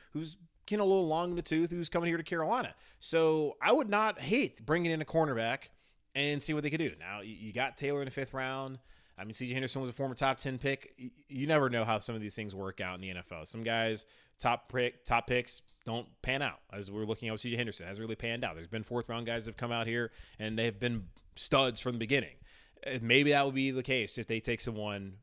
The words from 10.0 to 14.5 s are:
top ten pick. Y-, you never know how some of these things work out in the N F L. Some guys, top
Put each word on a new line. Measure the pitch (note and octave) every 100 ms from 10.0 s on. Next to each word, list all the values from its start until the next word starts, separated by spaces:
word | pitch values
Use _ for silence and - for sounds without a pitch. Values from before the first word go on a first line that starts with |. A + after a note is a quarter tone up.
| C3+
top | B2 C3+ B2+
ten | C#3 B2+
pick. | C#3+ C#3 - -
Y-, | B2+ - -
you | C3+ C#3+
never | D#3 C3
know | A#2+
how | A2 A2
some | -
of | A2+
these | G#2
things | G#2+ G#2+
work | F#2+ F#2+ -
out | F#2
in | F2+
the | F#2+
N | F2+
F | -
L. | E2+
Some | D#2 A2+
guys, | A2+ A2+ A2+ A2 - - _ -
top | B2